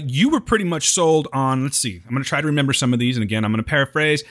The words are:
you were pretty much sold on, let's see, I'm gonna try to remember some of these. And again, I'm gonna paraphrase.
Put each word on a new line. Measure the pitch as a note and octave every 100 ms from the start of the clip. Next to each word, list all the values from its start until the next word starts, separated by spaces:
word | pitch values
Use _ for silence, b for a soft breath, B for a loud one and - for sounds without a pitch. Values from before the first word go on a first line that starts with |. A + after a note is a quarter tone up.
you | C#3+ C3 B3+
were | D#4
pretty | - A3
much | F3 D#3+ -
sold | - E3 D#3+ C#3+
on, | C3+ C3 C3
let's | C#3 -
see, | A#2+ F2+ A2
I'm |
gonna | B2+
try | C3+ D3
to | D#3
remember | D3 C3+
some | C3+ B2+
of | B2
these. | A#2+ B2
And |
again, | G#2 A2
I'm | G#2+
gonna | A2
paraphrase. | - D3 C3+ D3+ D3+ D3+ -